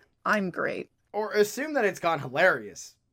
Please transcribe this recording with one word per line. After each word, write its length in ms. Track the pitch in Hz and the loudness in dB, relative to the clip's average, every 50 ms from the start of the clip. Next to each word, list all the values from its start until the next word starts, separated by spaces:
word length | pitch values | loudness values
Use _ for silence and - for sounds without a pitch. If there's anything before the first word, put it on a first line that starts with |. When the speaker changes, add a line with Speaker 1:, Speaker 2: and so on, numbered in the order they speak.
| _ _ _ _ - | _ _ _ _ -2
Speaker 1:
I'm 220 | 220 214 208 190 180 | 0 0 0 0 -2
great. 380 | - - - - - - - - _ _ _ _ - | -2 -4 -4 -4 -4 -6 -8 -12 _ _ _ _ -6
Speaker 2:
Or 200 | 208 214 208 214 | -4 -4 0 2
assume 400 | 208 208 208 - 247 294 320 294 | 2 2 2 2 -2 -6 -2 0
that 120 | 262 214 | 0 0
it's 140 | 196 175 - | 0 0 0
gone 200 | - 170 165 151 | 0 0 0 0
hilarious, 760 | - 131 123 151 185 185 156 120 107 98 82 - - - - _ _ _ | -2 -4 2 4 4 6 4 2 -2 -10 -12 -14 -16 -18 -20 _ _ _